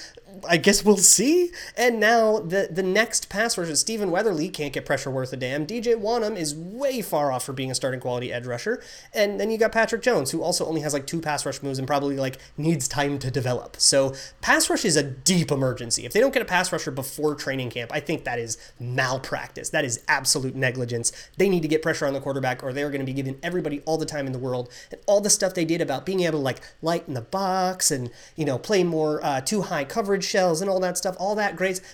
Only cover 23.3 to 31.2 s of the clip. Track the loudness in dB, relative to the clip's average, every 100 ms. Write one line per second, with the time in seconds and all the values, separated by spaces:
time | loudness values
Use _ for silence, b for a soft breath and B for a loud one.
23.3 | -6 -4 -4 -4 -4 -2 -2 -2 -4 -4
24.3 | -4 -4 -4 -6 B B -6 2 4 4
25.3 | 2 2 0 0 0 0 -2 -2 0 2
26.3 | 2 0 -4 B B -2 -2 -2 -8 -4
27.3 | -2 0 0 0 0 0 0 -4 B B
28.3 | B -2 -2 0 2 2 2 0 0 0
29.3 | -2 0 -2 -2 -4 -4 -2 0 0 0
30.3 | 2 2 2 0 0 0 -2 -4 -4